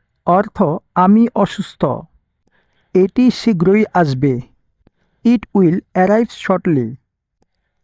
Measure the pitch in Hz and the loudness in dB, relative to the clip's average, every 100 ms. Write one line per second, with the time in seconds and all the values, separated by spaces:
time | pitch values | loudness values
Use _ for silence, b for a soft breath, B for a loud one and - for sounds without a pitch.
0 | _ _ - 185 214 - 160 170 - 185 | _ _ 0 0 0 -4 -4 -4 -6 0
1 | 185 214 233 - 196 - - - 147 117 | 2 4 2 0 -4 -4 -12 -6 -4 -4
2 | - _ _ _ _ _ _ _ _ 185 | -12 _ _ _ _ _ _ _ _ 0
3 | 196 - 254 - 233 175 170 214 208 180 | 0 2 0 0 -2 0 2 2 0 0
4 | 156 131 139 120 - _ _ _ _ _ | -2 0 -2 -2 -8 _ _ _ _ _
5 | _ _ 226 240 - 202 170 185 - 185 | _ _ 0 0 0 0 2 0 -4 -2
6 | 190 214 233 - - 180 185 143 113 131 | 2 2 -2 -6 -4 -2 0 -2 -2 -10
7 | _ _ _ _ _ _ _ _ | _ _ _ _ _ _ _ _